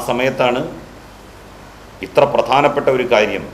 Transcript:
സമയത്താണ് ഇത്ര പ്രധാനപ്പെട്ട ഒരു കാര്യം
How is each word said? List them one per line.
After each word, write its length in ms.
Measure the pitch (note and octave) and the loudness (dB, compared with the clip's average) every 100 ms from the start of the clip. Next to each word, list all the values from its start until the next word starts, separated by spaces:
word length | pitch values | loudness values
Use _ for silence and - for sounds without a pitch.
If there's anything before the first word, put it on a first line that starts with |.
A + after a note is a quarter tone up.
| B2 | -2
സമയത്താണ് 520 | A#2+ C3 C3 B2+ B2 D#3 - - - - - - - - - - - - - - | -2 -2 0 0 -2 -6 -12 -18 -20 -20 -20 -20 -20 -20 -20 -20 -20 -20 -18 -4
ഇത്ര 160 | - A#2 | 0 2
പ്രധാനപ്പെട്ട 560 | A#2 A#2 A2+ D3 - - B2+ | 2 2 2 2 0 0 0
ഒരു 80 | B2 | 2
കാര്യം 320 | A2 G#2+ G2 - | 2 2 -2 -10